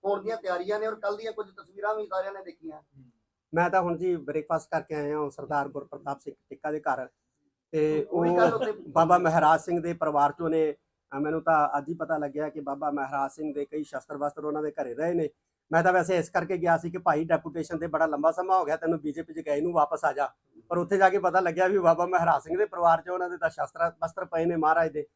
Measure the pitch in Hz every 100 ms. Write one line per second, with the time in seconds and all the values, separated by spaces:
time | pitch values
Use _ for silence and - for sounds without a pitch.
0 | 196 202 196 226 196 180 180 214 220 214
1 | 208 208 226 214 202 190 185 196 202 214
2 | 208 190 190 196 180 160 160 151 _ 135
3 | 123 _ _ _ _ 160 175 190 175 165
4 | 180 170 143 156 151 160 - 160 156 151
5 | 147 151 147 - 143 147 139 139 135 143
6 | 139 139 - - _ - 151 151 147 131
7 | 123 _ _ _ _ _ _ 160 151 156
8 | - 175 170 175 170 156 - - - 151
9 | 165 180 175 165 151 160 175 175 165 170
10 | 156 147 143 143 170 160 156 143 _ _
11 | _ 135 151 160 156 160 147 143 143 165
12 | 156 156 147 139 151 151 139 139 147 143
13 | 135 139 139 - 151 143 143 156 147 135
14 | - 147 143 147 151 151 151 147 131 120
15 | 165 170 151 _ _ _ _ 160 175 185
16 | 165 180 160 180 170 185 170 165 170 175
17 | 175 151 165 160 165 147 151 165 165 151
18 | 160 147 160 165 185 190 151 160 - 160
19 | 147 147 160 160 160 147 165 170 147 156
20 | 156 139 139 _ _ - _ 175 170 196
21 | 190 196 180 180 180 160 185 202 175 165
22 | 175 180 170 147 156 175 208 175 170 165
23 | 170 180 180 175 165 151 143 - 170 165
24 | 165 165 175 165 170 170 156 160 160 147
25 | 143